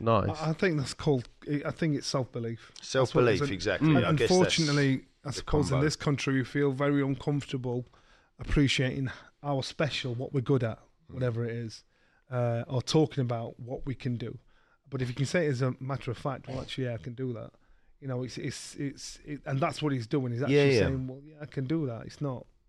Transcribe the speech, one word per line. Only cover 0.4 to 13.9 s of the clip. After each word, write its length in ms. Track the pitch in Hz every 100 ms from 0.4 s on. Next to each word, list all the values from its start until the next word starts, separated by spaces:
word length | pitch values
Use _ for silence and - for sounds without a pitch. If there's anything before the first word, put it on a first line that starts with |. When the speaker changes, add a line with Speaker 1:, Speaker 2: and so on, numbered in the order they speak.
Speaker 2:
I, 100 | 160
I 20 |
think 240 | 156 190 151
that's 160 | 123
called, 340 | - 156 131 - _ - 147 151
I 40 |
think 260 | - 160 139
it's 100 | -
self-belief. 640 | 139 120 123 117 117 -
That's 100 | -
what 80 | -
Speaker 3:
Self-belief, 560 | 135 131 127 120 92
Speaker 2:
it's, 80 | 73
Speaker 3:
exactly. 440 | 92 98 90 156
Speaker 2:
and 120 | 147 117
Speaker 3:
I 60 |
guess 180 | 151 -
that's 0 |
Speaker 2:
unfortunately, 720 | 185 180 - 151 143 139 131 - _ 143
I 20 |
Speaker 3:
the 40 |
Speaker 2:
suppose 320 | - - 151 127
in 40 |
Speaker 3:
combo. 120 | 135
Speaker 2:
this 120 | 151 -
country 360 | 156 139 143
we 100 | 135
feel 280 | 120 143 143
very 300 | 131 143 143
uncomfortable 840 | 139 135 151 143 - 135 123 123 - _ _ _ _ _
appreciating 680 | - 151 139 - 131 139 127 - - _
our 200 | 143 135
special, 520 | - - 147 - 127
what 180 | 120 135
we're 80 | 139
good 220 | 117 135
at, 140 | 113 - - _ _
Speaker 3:
Mm. 40 |
Speaker 2:
whatever 300 | 123 123 113
it 60 | 117
is, 320 | 117 113 - _ _ _ _ _
uh, 340 | 123 120 117 110
or 140 | 123
talking 400 | - 160 151 139
about 360 | 120 117 117 -
what 260 | 120 147
we 80 | 139